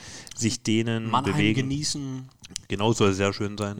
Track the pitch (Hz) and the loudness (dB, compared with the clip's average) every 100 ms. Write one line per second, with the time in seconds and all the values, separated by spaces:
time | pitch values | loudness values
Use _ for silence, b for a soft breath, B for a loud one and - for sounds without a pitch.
0 | B B B - 113 - - 110 117 113 | B B B -2 -2 0 2 2 2 -2
1 | 113 120 135 95 104 110 135 139 151 151 | 0 0 2 2 4 2 0 -2 -2 -4
2 | 135 131 131 _ - - - 98 107 113 | -6 -8 -12 _ -14 -14 -6 0 2 4
3 | 104 95 101 98 101 104 104 101 | 4 4 0 0 -4 -4 -6 -6